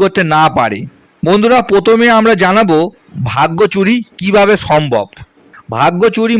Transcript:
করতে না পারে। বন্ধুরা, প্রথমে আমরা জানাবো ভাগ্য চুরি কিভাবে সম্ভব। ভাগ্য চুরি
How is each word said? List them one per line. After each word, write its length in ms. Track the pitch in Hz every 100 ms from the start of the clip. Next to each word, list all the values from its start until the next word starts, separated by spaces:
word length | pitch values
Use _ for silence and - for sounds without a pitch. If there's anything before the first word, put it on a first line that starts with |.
করতে 200 | 190 190 170
না 100 | 156 156 -
পারে। 240 | 117 104 127 - _ _
বন্ধুরা, 360 | 156 202 226 247 -
প্রথমে 360 | 196 190 226 240 226
আমরা 160 | 220 208
জানাবো 340 | 185 202 214 156 170 - _ - 123
ভাগ্য 280 | 123 156 165 202
চুরি 220 | 196 196 240 220 -
কিভাবে 360 | 185 202 202 214 -
সম্ভব। 380 | 151 147 117 98 - - _ _ - - 113
ভাগ্য 260 | 147 175 226 214
চুরি 200 | 226 233